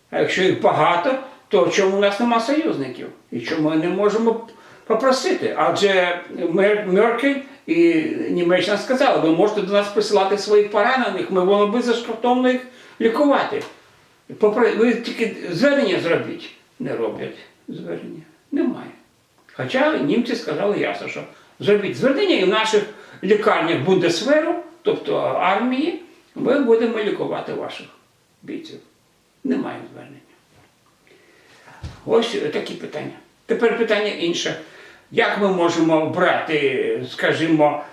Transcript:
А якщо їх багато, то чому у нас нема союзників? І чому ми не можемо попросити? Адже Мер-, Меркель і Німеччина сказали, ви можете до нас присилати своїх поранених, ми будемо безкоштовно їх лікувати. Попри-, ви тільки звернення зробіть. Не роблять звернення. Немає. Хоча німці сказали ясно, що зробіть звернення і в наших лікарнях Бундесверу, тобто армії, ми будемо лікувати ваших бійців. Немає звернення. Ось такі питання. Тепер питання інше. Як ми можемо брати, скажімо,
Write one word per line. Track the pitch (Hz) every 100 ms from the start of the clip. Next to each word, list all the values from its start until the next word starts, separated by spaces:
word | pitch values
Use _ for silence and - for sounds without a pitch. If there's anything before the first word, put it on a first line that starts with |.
| _
А | -
якщо | - -
їх | 185 -
багато, | 196 - 160 180 269 262 - - -
то | 196 170
чому | - 190 196
у |
нас | 202 202
нема | 240 233
союзників? | 247 302 320 139 131 123 127 - _
І | -
чому | - 160 156
ми | 160
не | 170
можемо | 190 208 214 226 208 - - - - -
попросити? | 220 269 254 370 - - -
Адже | 156 - 202 190 180 175 - -
Мер-, | 170 165 196 208 190
Меркель | 185 226 233 277 277 - - -
і | 165 170 160 - - -
Німеччина | 175 175 180 202 202
сказали, | - 254 269 160
ви | 156 165
можете | 208 202
до | 180
нас | 202 202
присилати | 226 208 202 190 202
своїх | - 208 208
поранених, | 220 208 262 214 185 -
ми | 185 180
будемо | 202 208
безкоштовно | 240 233 233 - 220 247 247 254
їх | 254 - - - -
лікувати. | 226 - 285 254 - - - - _ _ _ _ - 139
Попри-, | 214 214 220 -
ви | 240
тільки | 208 - - 214 - -
звернення | 160 277 277 208 175
зробіть. | 165 - - - - - _ -
Не | - 113
роблять | 110 101 - - - _ -
звернення. | - - - - - - _ _
Немає. | 143 - - - - _ _ _ _ _
Хоча | - 127 262 294 -
німці | 143 226 240 226
сказали | - 151 202 190
ясно, | - - 95
що | - - - - -
зробіть | 165 208 190 127
звернення | 233 339 403 254
і |
в | 185
наших | 214 214 208 - - - -
лікарнях | 185 208 208 175 165 156
Бундесверу, | 156 175 - - 254 302 330 - - -
тобто | - - - -
армії, | - - 175 202 247 254 320 - - _ _ -
ми | - 285
будемо | 233 226 233 220
лікувати | 208 151 - - -
ваших | - - - - _ _ _ _ _
бійців. | - - - - - _ _ _ _ _
Немає | - - - - -
звернення. | - - 139 _ _ _ _ _ _ _ _ _ _ _ _ _ - - - - - -
Ось | 226 - 202 -
такі | - -
питання. | - - 151 139 - - _ -
Тепер | 226 233 208
питання | 226 208 208
інше. | - 170 - 156 160 - - - - _
Як | - 214 -
ми | 202
можемо | 185 170 160 160 156 139
брати, | 180 180 - - 156 139 127 113 113 127
скажімо, | - 175 135 165 156 147 - -